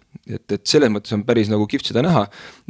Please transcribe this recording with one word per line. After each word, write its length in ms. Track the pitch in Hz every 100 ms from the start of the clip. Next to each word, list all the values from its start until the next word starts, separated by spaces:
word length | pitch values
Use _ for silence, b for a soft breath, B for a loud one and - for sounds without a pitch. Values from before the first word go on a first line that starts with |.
| _ - -
Et, 180 | 98 -
et 100 | 104 -
selles 260 | 151 131
mõttes 200 | 104 - 107
on 100 | 110
päris 220 | 117 107
nagu 140 | 107 104
kihvt 240 | 139 -
seda 160 | 113 160
näha, 180 | 156 101 B B B